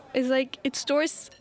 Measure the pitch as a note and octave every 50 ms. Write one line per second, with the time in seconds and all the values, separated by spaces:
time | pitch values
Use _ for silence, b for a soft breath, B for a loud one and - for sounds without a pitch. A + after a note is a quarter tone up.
0 | - - - C4 B3+ B3+ C4 C4 C4+ B3+ - - - C4+ - - - - C#4 D4
1 | D#4+ D#4 - - - - - -